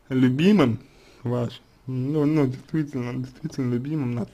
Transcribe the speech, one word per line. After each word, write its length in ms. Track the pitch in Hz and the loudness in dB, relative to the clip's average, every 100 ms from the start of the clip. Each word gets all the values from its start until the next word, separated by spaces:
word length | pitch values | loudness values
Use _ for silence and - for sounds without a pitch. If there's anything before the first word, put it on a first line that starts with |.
| - | -4
любимым 680 | 131 127 131 180 208 127 110 - _ - - | 2 4 4 6 6 4 0 -8 _ -20 -12
вашим, 400 | 117 123 117 - _ _ - | -6 -4 -4 -8 _ _ -10
ну, 400 | 127 131 151 147 | -6 -2 0 2
ну, 200 | 156 135 | 2 0
действительно, 680 | 127 - 160 143 135 120 | -2 -6 -4 -4 -6 -6
действительно 580 | 127 127 - 156 - 123 | -6 -10 -10 -10 -4 -2
любимым, 420 | 120 135 156 123 | -2 -4 -4 -4
на 120 | 120 101 | -4 -6